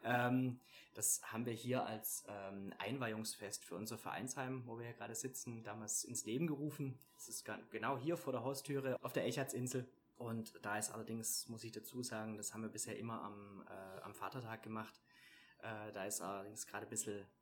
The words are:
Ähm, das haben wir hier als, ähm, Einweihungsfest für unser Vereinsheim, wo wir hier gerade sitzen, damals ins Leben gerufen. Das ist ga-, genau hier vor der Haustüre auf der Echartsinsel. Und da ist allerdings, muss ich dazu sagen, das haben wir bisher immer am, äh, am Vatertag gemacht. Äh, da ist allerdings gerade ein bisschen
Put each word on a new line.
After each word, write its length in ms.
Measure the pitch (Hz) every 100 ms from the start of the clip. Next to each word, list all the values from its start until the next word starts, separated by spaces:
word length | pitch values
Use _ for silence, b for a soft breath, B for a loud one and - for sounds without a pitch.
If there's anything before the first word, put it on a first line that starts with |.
Ähm, 560 | 110 123 123 127 127 123 B B B
das 260 | 113 107 - -
haben 140 | 113
wir 80 | 123
hier 320 | 110 117 123
als, 400 | - 110 - - -
ähm, 460 | 104 98 98 98 -
Einweihungsfest 880 | 98 135 117 110 110 - 101 -
für 120 | - 87
unser 220 | 110 110
Vereinsheim, 680 | - - 127 135 127 131 123
wo 120 | 117
wir 80 | 117
hier 80 |
gerade 200 | 117 113
sitzen, 480 | 113 131 131 - 117
damals 420 | 113 110 107 -
ins 200 | - 123
Leben 220 | 107 120 170
gerufen. 520 | 139 151 135 139 123 -
Das 140 | - -
ist 160 | 113
ga-, 160 | - 107 -
genau 280 | 110 110 135
hier 180 | 139 170
vor 160 | -
der 100 | 123
Haustüre 540 | 123 135 - 139 135 123
auf 100 | 123
der 140 | - -
Echartsinsel. 600 | 147 131 - 123 127 123 - _ -
Und 380 | 120 113 110 -
da 140 | 104 107
ist 120 | 107
allerdings, 560 | 110 110 113 110 - -
muss 160 | 113
ich 80 | 113
dazu 300 | 107 - 123
sagen, 360 | 123 110 110 107
das 160 | 107
haben 80 | 110
wir 80 | 113
bisher 280 | 107 123 -
immer 240 | 113 113
am, 400 | 95 104 101 98 -
äh, 320 | 95 95 95
am 140 | -
Vatertag 480 | 101 98 135 113 113
gemacht. 360 | 113 110 110 - B B B B B B
Äh, 340 | 113 107 107
da 140 | 104 98
ist 160 | 107
allerdings 440 | 90 98 101 110 -
gerade 200 | 101 107
ein 40 |
bisschen 360 | 113 110 104 98 _